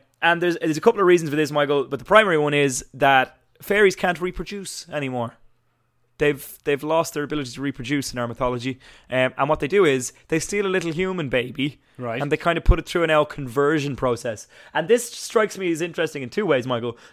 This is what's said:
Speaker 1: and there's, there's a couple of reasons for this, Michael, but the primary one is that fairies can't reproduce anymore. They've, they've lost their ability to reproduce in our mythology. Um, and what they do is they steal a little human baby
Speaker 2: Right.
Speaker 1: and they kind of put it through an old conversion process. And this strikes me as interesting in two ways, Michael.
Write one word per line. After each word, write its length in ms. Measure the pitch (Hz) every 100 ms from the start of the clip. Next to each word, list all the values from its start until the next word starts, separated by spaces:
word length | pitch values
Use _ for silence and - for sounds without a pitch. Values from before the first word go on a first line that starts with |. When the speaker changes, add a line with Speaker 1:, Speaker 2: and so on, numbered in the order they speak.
| _ _
Speaker 1:
and 200 | 165 170
there's, 140 | 175 170
there's 180 | 165 151
a 20 |
couple 200 | 233 214
of 60 | 185
reasons 240 | 180 160
for 60 | 147
this, 160 | 151
Michael, 320 | 147 147 143 131
but 160 | 139
the 40 | -
primary 340 | 208 214 160
one 160 | 147 147
is 300 | 143 127 - 135
that 440 | 139 135 127 - _ _
fairies 320 | - 202 208 175
can't 260 | 185 170
reproduce 680 | 180 170 170 208 185 - -
anymore. 460 | 151 139 127 117 - - _ _ _ _ _ _ -
They've, 400 | 151 143 - -
they've 200 | - 143
lost 300 | 147 160 160
their 120 | - 143
ability 260 | 151 131
to 100 | 120
reproduce 520 | 139 131 117 143 131
in 80 | 123
our 80 | 120
mythology. 500 | 117 127 123 123 127 - - -
Um, 240 | 123 131 131
and 120 | 139
what 100 | 151
they 80 | 147
do 180 | 190 175
is 280 | 131 123 - -
they 100 | 160
steal 260 | - 202 196
a 40 |
little 240 | 185 170
human 360 | 156 185 185 147
baby 520 | 127 123 - 139 - _ -
Speaker 2:
Right. 240 | 123 117
Speaker 1:
and 80 | 143
they 60 | 147
kind 200 | 170 165
of 60 |
put 160 | - 170
it 80 | -
through 160 | 180
an 80 | 165
old 200 | 156 147
conversion 640 | - 135 117 143 156 143 123
process. 500 | 131 120 123 110 - - -
And 140 | - 165
this 240 | 233 -
strikes 460 | - - 226 214 -
me 140 | 185
as 80 | 165
interesting 420 | 170 160 160 156
in 80 | 127
two 160 | - 208
ways, 220 | 139 123
Michael. 280 | 123 117 117 -